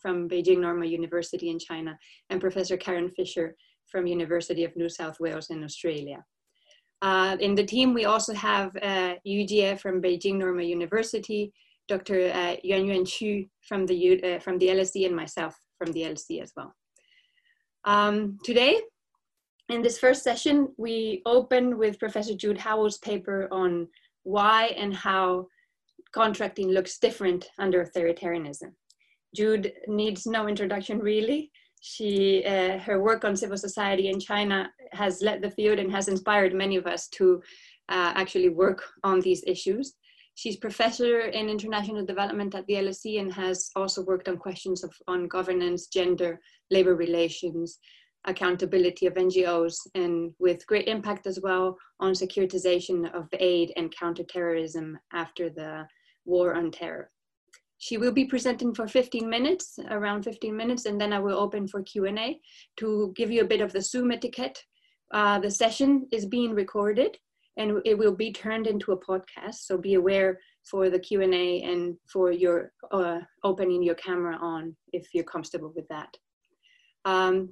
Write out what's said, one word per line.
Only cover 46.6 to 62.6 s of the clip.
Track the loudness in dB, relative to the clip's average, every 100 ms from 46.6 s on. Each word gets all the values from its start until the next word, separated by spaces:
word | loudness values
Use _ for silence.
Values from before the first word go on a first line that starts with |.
| 2
labor | 4 6 4
relations, | 2 2 0 -2 -6 -4 -6 -10 _ _ _ _ -6
accountability | -2 0 0 2 4 2 2 0
of | 2
N | 2
G | 4 2
Os, | 2 0 -2 -8 -4
and | 0 -2 -4 0
with | 0 2 0
great | 0 0
impact | -2 -4 -6 -6
as | -4
well | -2 0 0 -4 -14 -2
on | 0
securitization | 0 -2 0 0 0 2 2 0 -2 -2 -6
of | -8 0
aid | 2 4 0 -2
and | -6 -4
counterterrorism | -6 -6 -6 -4 -2 -2 -2 -6 -8 -12 _
after | -8 -8 -6 -6
the | -6 -12 -12 -14 _ _ _ 0
war | 2 4
on | 2 -2
terror. | -4 -10 -10 -14 _ _ _ _ -20 _ -16
She | -6 0
will | 2
be | 4 2
presenting | 2 0 0 -2 -2
for | 0
fifteen | 2 2 -2 -2
minutes, | 0 2 0 -4 -12 -6
around | -2 -2 -2
fifteen | -6 -6 -6 -4
minutes, | -2 -2 -2
and | -2
then | 0
I | 0
will | 0 0
open | 0 -2 -4
for | -6
Q | -6 -4 -2
and | -2
A. | -6 -8 _ -20